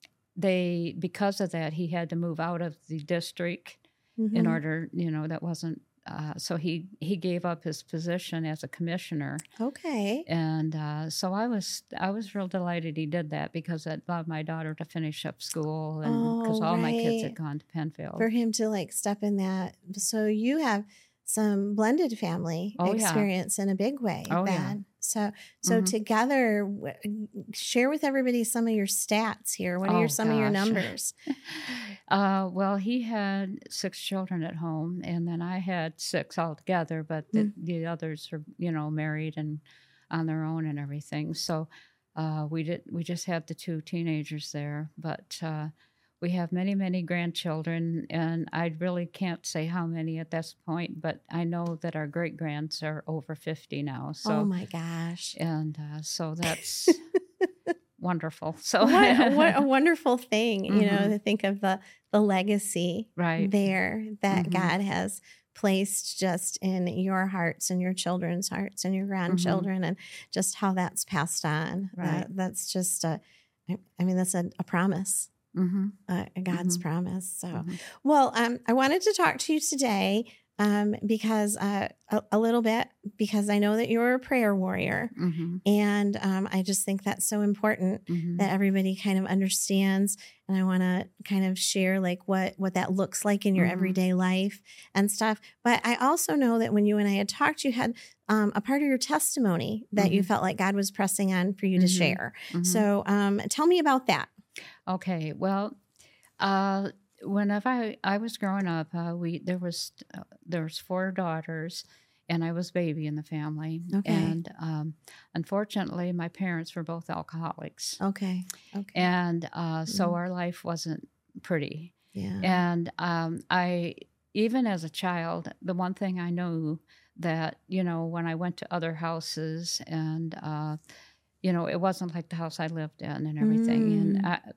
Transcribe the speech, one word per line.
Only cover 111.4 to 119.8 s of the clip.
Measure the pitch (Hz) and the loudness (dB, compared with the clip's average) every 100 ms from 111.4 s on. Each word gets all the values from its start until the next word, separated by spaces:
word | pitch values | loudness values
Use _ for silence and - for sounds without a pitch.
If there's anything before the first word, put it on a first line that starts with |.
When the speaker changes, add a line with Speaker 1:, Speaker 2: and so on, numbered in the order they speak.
| 160 160 165 - - _ _ _ - | -6 -8 -8 -10 -14 _ _ _ -4
Speaker 1:
and | 170 | -2
I | 165 | 0
was | 170 175 | -2 -2
baby | 180 170 156 151 | 0 0 -2 -4
in | 151 | -4
the | |
family. | 151 156 151 151 156 160 170 | -6 -6 -4 -4 -4 -6 -2
Speaker 2:
Okay. | 202 202 | 0 2
Speaker 1:
And, | 165 160 165 - - | 2 2 -2 -6 -8
um, | 160 156 156 151 - - - | -6 -4 -4 -8 -18 -20 -8
unfortunately, | 180 - 196 208 208 180 165 180 | -6 -2 -2 -2 -4 -4 -4 -4
my | 180 170 | -4 -4
parents | - 185 170 165 | -4 -2 -2 -6
were | 175 | -8
both | 160 165 - | -8 -8 -8
alcoholics. | 175 160 160 165 - - - - - | -8 -8 -8 -8 -8 -12 -10 -10 -4
Speaker 2:
Okay. | 196 196 190 185 185 - - | -2 -2 -2 -4 -6 -14 -12
Okay. | 202 196 | -10 -6
Speaker 1:
And, | 180 180 180 175 170 - | 0 2 2 0 -2 -4
uh, | - 165 160 | -6 -4 -2